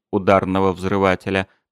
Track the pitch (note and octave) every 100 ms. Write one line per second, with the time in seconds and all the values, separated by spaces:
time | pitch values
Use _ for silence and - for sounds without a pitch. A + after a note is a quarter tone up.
0 | _ G2+ F#2 F#2+ F#2 F#2+ F#2+ F2 F#2+ G2+
1 | F#2+ F#2 - F#2+ F#2+ _ _